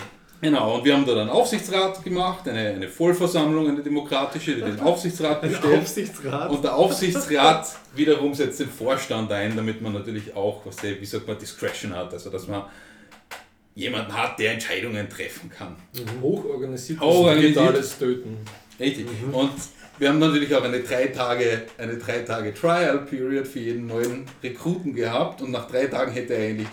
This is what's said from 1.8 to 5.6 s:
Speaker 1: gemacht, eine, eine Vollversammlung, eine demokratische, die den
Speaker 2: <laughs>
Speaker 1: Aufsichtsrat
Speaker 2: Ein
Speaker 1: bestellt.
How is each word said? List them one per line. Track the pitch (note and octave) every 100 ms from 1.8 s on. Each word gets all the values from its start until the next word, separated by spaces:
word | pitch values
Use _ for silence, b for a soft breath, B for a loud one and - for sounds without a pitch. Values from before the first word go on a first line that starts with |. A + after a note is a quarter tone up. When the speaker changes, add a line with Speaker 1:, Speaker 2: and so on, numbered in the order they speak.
| F#3+ -
Speaker 1:
gemacht, | F3+ F3+ F#3 F3+ C3
eine, | A2 G#2+
eine | F#2+ F#2
Vollversammlung, | - E3+ F3 E3+ F3 D3+ D#3 D3+
eine | C#3+
demokratische, | C#3+ D3 D3 C#3 C#3+ - D3+ A#2+
die |
den | G#2 G#2
Speaker 2:
<laughs> |
Speaker 1:
Aufsichtsrat | D3+ D#3+ F3+ - D3+ D3+
Speaker 2:
Ein | D#3
Speaker 1:
bestellt. | F#3